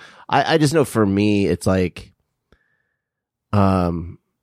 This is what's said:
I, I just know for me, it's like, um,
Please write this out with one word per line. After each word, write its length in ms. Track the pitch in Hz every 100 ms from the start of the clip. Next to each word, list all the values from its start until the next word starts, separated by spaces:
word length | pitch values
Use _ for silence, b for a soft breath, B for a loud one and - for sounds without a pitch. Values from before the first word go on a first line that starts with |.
| B B B
I, 260 | 139 127
I 40 | 160
just 160 | 151
know 100 | 160
for 200 | 123 117
me, 420 | 104 98 104 104 92
it's 200 | 87 -
like, 460 | 95 90 - - _ _ _ _ _ _ _ _ _ _ _ _ _ _
um, 680 | 104 98 95 87 87 87 95 _ _